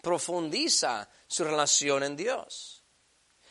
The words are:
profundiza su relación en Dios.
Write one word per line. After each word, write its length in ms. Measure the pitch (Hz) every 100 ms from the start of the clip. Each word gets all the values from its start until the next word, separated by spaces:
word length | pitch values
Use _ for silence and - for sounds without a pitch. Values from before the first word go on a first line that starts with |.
profundiza 1080 | 170 170 - 175 156 156 226 - 147 110 101 _ -
su 180 | - 156
relación 580 | 151 143 - 143 139
en 140 | 139 147
Dios. 640 | 220 262 - - - - _ _ _ _ _ _ _